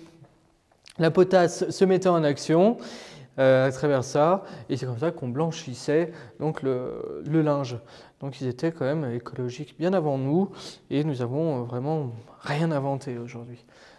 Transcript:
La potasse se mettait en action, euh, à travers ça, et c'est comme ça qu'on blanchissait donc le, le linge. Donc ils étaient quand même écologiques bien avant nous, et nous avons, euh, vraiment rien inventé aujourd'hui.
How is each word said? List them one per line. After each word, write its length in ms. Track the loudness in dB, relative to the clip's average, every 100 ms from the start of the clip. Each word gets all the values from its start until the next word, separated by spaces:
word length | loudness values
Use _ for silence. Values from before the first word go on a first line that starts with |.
| -20 -20 -20 _ _ _ _ _ -14 0
La 120 | 4
potasse 580 | 6 6 6 4 2 -4
se 160 | 2
mettait 240 | 4 4 4
en 160 | 4
action, 540 | 2 0 2 4 4 2 -6 -16 -16 -20 -10 2
euh, 280 | 6 6 4
à 60 |
travers 320 | 0 2 2
ça, 400 | 2 2 4 4 -2 -14 -6
et 80 | -4
c'est 100 | -4
comme 120 | -4
ça 120 | -4
qu'on 180 | -4 -4
blanchissait 840 | -2 -2 -4 -10 -8 0 0 0 -4 -18 -6
donc 240 | -6 -2
le, 600 | -2 -2 -4 -8 -8 -8 -2
le 160 | 2
linge. 360 | 2 2 -2 -8 -12 -20 -20 _
Donc 200 | -12 -8
ils 60 | -6
étaient 260 | -4 -4
quand 120 | -2
même 260 | -2 -2 -2
écologiques 600 | -6 -8 -8 -6 -8 -12 -4
bien 140 | -2
avant 240 | 0 0 0
nous, 320 | 2 2 0 -4 -18 -18 -4
et 120 | -2
nous 180 | 0 -2
avons, 380 | -2 -2 -2 -2
euh, 40 |
vraiment 460 | -4 -4 -2 -2 -4 -8 -16 -12
rien 300 | -6 -2 0
inventé 480 | 0 -2 -4 -6 -8
aujourd'hui. 460 | -10 -12 -14 -16 _ -20 -20